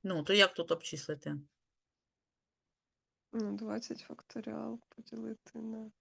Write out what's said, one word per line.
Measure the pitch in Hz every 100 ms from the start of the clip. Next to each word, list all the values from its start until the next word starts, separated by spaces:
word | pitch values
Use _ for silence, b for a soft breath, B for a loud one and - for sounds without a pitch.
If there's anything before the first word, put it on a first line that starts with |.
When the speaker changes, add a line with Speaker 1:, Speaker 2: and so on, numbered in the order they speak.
| 190
Speaker 1:
Ну, | 170
то | 151
як | 202 190
тут | - 165
обчислити? | 165 - 151 - 147 151 147 143 _ _ _ _ _ _ _ _ _ _ _ _ _ _ _ _ _ _
Speaker 2:
Ну, | 226 214 202
двадцять | 220 214 - -
факторіал | - - - 233 220 220 - 233 _
поділити | - 226 226 220 220 - 233
на | 220 220 220 _